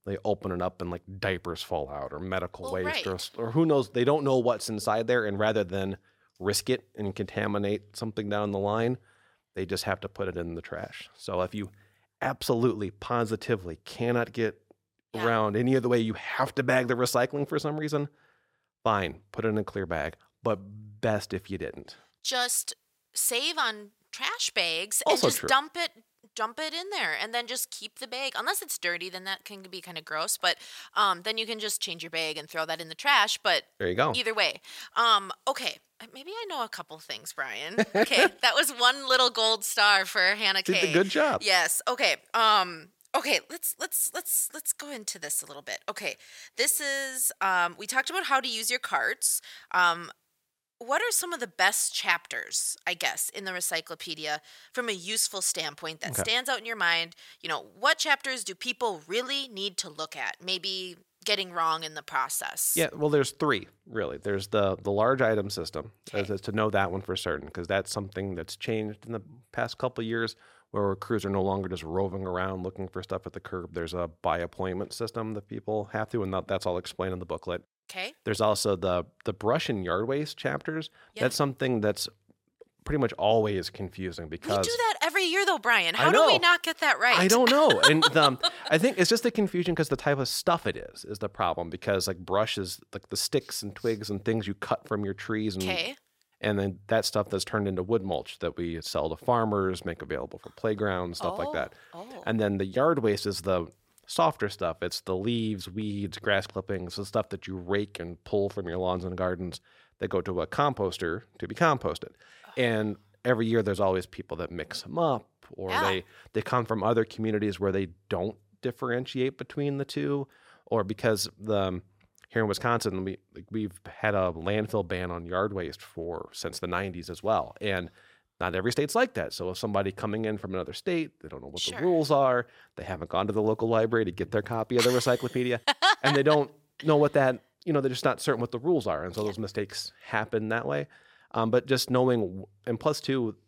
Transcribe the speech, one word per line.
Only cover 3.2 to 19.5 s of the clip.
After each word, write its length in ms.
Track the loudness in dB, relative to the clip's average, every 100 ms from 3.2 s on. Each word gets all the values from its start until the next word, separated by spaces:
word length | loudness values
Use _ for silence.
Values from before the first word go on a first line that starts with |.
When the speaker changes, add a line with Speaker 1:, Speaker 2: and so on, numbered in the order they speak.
Speaker 1:
s-, 100 | -8 -6
or 140 | -2
who 140 | 2 4
knows, 240 | 4 2
they 140 | 2
don't 200 | 4 4
know 140 | 4 4
what's 300 | 4 0 -2
inside 380 | -2 0 0 2
there, 200 | 2 2
and 120 | 2
rather 260 | 2 2
than 340 | 0 -2 -2 -6 _ _ _ _
risk 320 | -2 0 0
it 180 | -2 _
and 200 | -6 -6
contaminate 840 | -4 -6 -2 -2 0 0 -2 -6 -10
something 320 | -6 -6 -4
down 240 | -2 -2
the 60 | -2
line, 400 | 0 0 0 -2 _ _ _ _ _
they 120 | -8 -4
just 180 | -4
have 160 | -2 -4
to 80 | -6
put 200 | -6 -6
it 80 | -4
in 180 | -6
the 80 | -8
trash. 480 | -10 -10 -10 -14 -18 -14
So 240 | -6 -2
if 120 | -2
you 160 | -4 -10 _ _ _ _ _
absolutely, 680 | -4 -2 0 4 4 2 -6
positively 880 | -8 -2 -2 0 -2 -2 -2 -2 -12
cannot 480 | -14 -4 0 0 0
get 280 | -2 -2 -2 _ -20 _ _ _
Speaker 2:
Yeah. 100 | -2 2
Speaker 1:
around 300 | 2 2 2
any 200 | 4 2
other 120 | 4
way, 100 | 2
you 160 | 2
have 400 | -4 -6 -2 -2 0
to 60 |
bag 260 | 2 2 2
the 60 |
recycling 540 | 2 2 4 2 0 -2
for 100 | -2
some 200 | -2 -4
reason, 300 | -2 -2 -2 _ _ _ _ _ _ _
fine, 380 | 2 2 0 -6 _
put 120 | -4
it 40 |
in 100 | 0